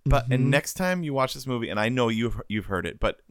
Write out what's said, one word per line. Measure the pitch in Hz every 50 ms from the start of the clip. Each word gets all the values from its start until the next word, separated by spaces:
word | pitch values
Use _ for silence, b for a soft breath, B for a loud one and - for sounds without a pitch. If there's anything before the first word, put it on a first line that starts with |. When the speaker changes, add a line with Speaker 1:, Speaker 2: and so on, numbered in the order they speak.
| _
Speaker 1:
ba. | 139 113 113 117
Speaker 2:
Mm-hmm. | 127 120
Speaker 1:
And | 131 135 139
next | 139 143 - - -
time | - 185 185 185 180 170
you | 147 139
watch | 135 131 131 -
this | 104 - 131
movie, | 127 120 113 73
and | 90 104
I | 107 117
know | 127 127 120 117
you've, | 113 110 117 113 110 117 - -
you've | 107 107 -
heard | - 98 90 87
it, | 82 - -
but | - 104 - - _ _